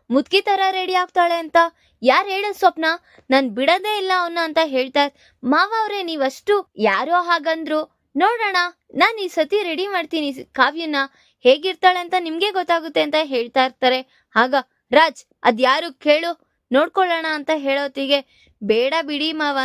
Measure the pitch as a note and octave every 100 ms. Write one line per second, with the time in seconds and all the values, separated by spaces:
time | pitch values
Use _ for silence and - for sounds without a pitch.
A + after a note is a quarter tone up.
0 | - C4 - F#4+ G#4 G4 F#4+ F#4+ F#4 F#4
1 | F4+ F#4 F4 E4+ D#4+ E4+ E4+ - _ _
2 | B3 D4+ G4 F#4+ G#4 G4 F#4 D#4+ D#4+ E4+
3 | _ _ - C4 C4 G#3 C#4 F#4 G#4 G#4
4 | F#4+ F#4 E4+ E4+ D#4+ D#4+ D#4+ C4 C4 C#4+
5 | C#4+ - _ _ B3 D4+ G4 A4+ G#4+ G4+
6 | F4 D#4 C4+ - - G#4 - - G#3+ G3
7 | C#4 F4 E4+ E4+ D#4 D#4+ D4 D#4 D#4 _
8 | _ C#4 G4 A#4 G#4 F#4 F4 - _ -
9 | G4+ A4 F#4 E4+ D4+ G#4 F4+ D#4+ G4 F#4+
10 | E4 D#4+ D4 C4 - - C4+ D#4 D#4+ C#4+
11 | C4+ _ _ _ B3+ C#4+ F#4 F4 F#4 F4+
12 | F4 F#4 E4 D#4+ G#4 F#4 E4 E4+ D#4+ D#4
13 | D4 D#4 D4+ B3+ A#3 C4+ C4 - B3+ B3+
14 | C4 _ _ G#3+ B3+ C4+ - _ - C#4
15 | D#4+ - - _ A#3+ A3+ B3+ D4 E4+ -
16 | D4 D4+ E4+ D#4+ _ _ - C4 E4 F#4+
17 | F#4 E4 D#4+ D4+ C#4+ D#4 C#4 C#4 C#4+ C#4
18 | C4+ C#4 - _ _ - G3+ A3 C4 D#4+
19 | D4 D4 D#4 D#4 D4 C#4